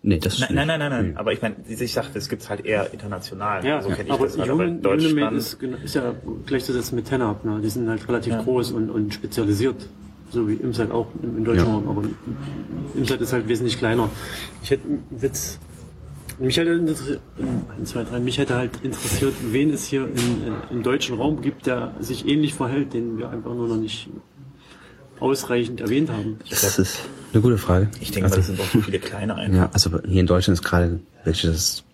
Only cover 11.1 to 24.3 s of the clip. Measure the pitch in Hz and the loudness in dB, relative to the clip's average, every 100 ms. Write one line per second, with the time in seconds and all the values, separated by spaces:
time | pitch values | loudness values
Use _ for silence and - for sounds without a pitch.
11.1 | - 123 110 110 117 113 107 95 101 107 | -6 -6 -2 2 4 4 2 0 -2 -2
12.1 | - - - 143 - - - - - 123 | -6 -8 -8 -8 -10 -8 -8 -6 -2 0
13.1 | 131 117 123 107 117 120 104 113 117 110 | 0 0 0 2 0 2 2 2 2 2
14.1 | - - - - - - 202 - 294 - | -2 -10 -10 -12 -12 -2 -2 0 -4 -4
15.1 | 123 135 - - - - - - - - | -4 -2 -2 -8 -10 -16 -18 -18 -18 -16
16.1 | - - - 131 147 170 170 165 156 131 | -16 -14 -4 0 2 4 2 2 0 -4
17.1 | - - - 131 120 - - - 123 110 | -6 -8 -6 -2 -2 -4 -8 -6 -6 -4
18.1 | 123 123 123 139 123 123 - 131 - - | -2 0 0 0 2 0 -4 -6 -6 -2
19.1 | - 139 - 120 123 151 135 - 135 135 | 0 0 0 0 2 4 2 0 -2 0
20.1 | 123 120 113 117 101 - 123 117 139 - | 0 2 0 -2 -6 -4 -2 2 2 0
21.1 | 113 139 147 139 - - 123 120 - 107 | 0 0 2 -2 -2 0 0 -2 -6 -6
22.1 | 120 - 147 151 - 127 139 139 113 117 | -4 2 4 4 2 0 0 0 -2 -2
23.1 | 110 120 117 117 120 117 110 107 - - | -4 -4 -6 -6 -4 0 0 -2 -6 -10
24.1 | - - | -16 -16